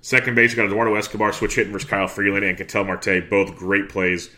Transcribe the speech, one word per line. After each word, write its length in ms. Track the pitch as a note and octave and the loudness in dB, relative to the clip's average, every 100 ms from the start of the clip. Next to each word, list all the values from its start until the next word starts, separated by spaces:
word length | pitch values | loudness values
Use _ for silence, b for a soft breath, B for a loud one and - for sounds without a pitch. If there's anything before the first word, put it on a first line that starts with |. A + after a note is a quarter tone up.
Second 320 | - C3 B2+ | 2 2 4
base, 160 | A#2+ A#2 | 4 4
you 60 | A#2 | 4
got 100 | G#2 | 0
Eduardo 280 | G2+ A2+ | 2 2
Escobar 380 | G#2+ G#2+ G#2 G#2+ | 0 -2 -2 -2
switch 220 | G2 G#2+ | 0 -2
hitting 180 | - G#2+ | 0 -2
versus 160 | G2 - | -4 -4
Kyle 200 | G2 F#2 | -2 -2
Freeland 360 | - G2+ G2 | 0 0 2
and 140 | G2 F2+ | 0 -4
Ketel 260 | F#2+ G#2+ | -4 -2
Marte, 440 | G2 F#2 - F#2 E2 | -2 -4 0 0 2
both 260 | G2+ G2 E2+ | 0 0 -4
great 320 | F2+ G2+ G2 | -2 0 0
plays 420 | G2 F#2 F2 - | -2 0 -2 -6